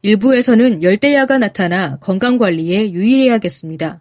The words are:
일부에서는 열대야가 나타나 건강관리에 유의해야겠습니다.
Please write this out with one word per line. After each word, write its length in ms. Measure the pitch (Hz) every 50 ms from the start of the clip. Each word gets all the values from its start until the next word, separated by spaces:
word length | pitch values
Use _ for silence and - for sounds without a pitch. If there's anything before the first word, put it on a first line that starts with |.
일부에서는 800 | - 202 214 202 202 262 262 247 247 254 240 220 240 254 220 156
열대야가 540 | 165 180 196 - - 285 285 277 269 262 269
나타나 640 | 269 233 196 - - 190 175 175 185 190 151 135 135
건강관리에 880 | - - 190 190 226 247 247 247 233 190 170 160 160 165 180 202 214 208
유의해야겠습니다. 1080 | 175 170 190 226 262 262 269 254 233 220 - 175 - - - 160 160 151 160 156 156 170